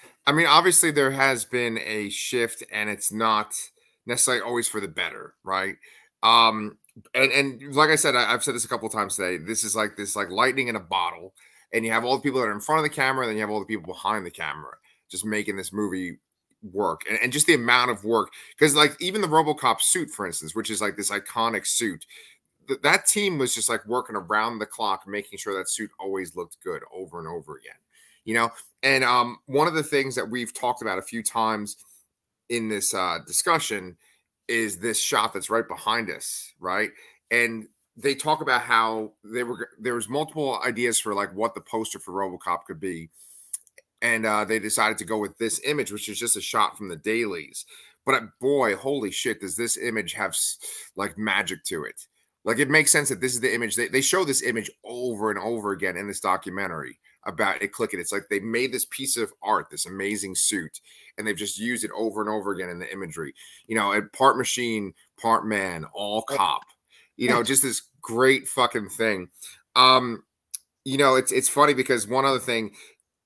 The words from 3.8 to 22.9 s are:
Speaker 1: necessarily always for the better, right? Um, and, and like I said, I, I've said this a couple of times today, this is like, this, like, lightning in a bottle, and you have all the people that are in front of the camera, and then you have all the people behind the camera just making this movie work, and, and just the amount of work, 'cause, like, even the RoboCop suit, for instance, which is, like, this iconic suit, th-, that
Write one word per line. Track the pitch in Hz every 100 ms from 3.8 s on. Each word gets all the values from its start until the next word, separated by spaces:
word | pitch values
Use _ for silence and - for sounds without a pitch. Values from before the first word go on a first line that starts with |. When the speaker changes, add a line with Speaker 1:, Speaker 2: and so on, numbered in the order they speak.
| _ _ -
Speaker 1:
necessarily | 120 - 123
always | 110 120 113
for | 107
the | 98
better, | 78 87 60 67 _
right? | - 95 98 - - - _ _
Um, | 113 117 113 107 107 - _ - -
and, | 127 135
and | 131 139 120 143
like | 139 151
I | 151
said, | 151
I, | 123 107
I've | 117
said | -
this | 120
a | -
couple | 123 110
of |
times | 110 98 -
today, | 90 87
this | 85 110
is | 110
like, | 107 107 -
this, | 101
like, | 104 92
lightning | 95 127 131 123
in | 107
a |
bottle, | 85 98 85 85 92 - _ _ _
and | 113
you | 113
have | 113
all | 120 131
the |
people | 139 131
that | 113
are |
in | 104
front | 123 156
of |
the | 151
camera, | 151 131 131
and | 120
then | 107
you |
have | 107
all | 107
the | 98
people | 107 82
behind | 90 92 107
the | 87
camera | - 80 76 69 - _ _ _
just | 90
making | 107 107 104 98
this | 92
movie | 98 104 92 90 - _ _ _ _ 104
work, | 95 95 80 -
and, | 113
and | 127
just | 139 147
the |
amount | 147 117 123 123
of | 104
work, | 104 113 95 - - -
'cause, | 151
like, | 147 151 151
even | 180 208
the | 180
RoboCop | 156 151 143 127 110
suit, | - 180 147
for | - 95
instance, | 82 78
which | 98 -
is, | 101
like, | 104 90
this | 98
iconic | 104 - 117 113 104 -
suit, | - 113 80 - - - _ _ _ -
th-, | 135
that | 147